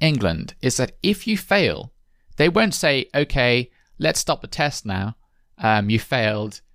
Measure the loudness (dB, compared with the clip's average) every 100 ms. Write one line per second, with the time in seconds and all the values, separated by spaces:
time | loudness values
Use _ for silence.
0 | 0 2 0 -2 -8 -4 -2 -2 -4 -2
1 | -2 -2 -2 -4 0 2 2 -2 -8 _
2 | _ _ _ 0 2 4 2 2 0 0
3 | 0 -2 0 2 2 2 0 _ _ -4
4 | -2 -2 -2 -4 -4 -2 -2 -2 -6 -4
5 | -4 -8 _ _ _ -4 2 2 4 0
6 | 0 -2 0 -2 -6 -10 _